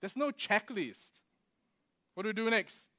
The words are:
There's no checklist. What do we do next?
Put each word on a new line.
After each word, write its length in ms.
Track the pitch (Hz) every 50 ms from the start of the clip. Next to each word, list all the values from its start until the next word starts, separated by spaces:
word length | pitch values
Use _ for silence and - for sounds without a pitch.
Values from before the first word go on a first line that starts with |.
There's 160 | - 196 -
no 140 | 262 294 285
checklist. 800 | - - - - 214 214 214 - 247 202 156 117 95 - - - - - _ _ _ _ _ _ _ _ _ _ _ _ _ _ _ _ _ _ _
What 80 | 180
do 60 | 196 220
we 40 |
do 160 | 220 208 226 226
next? 400 | 226 208 175 - - - - - _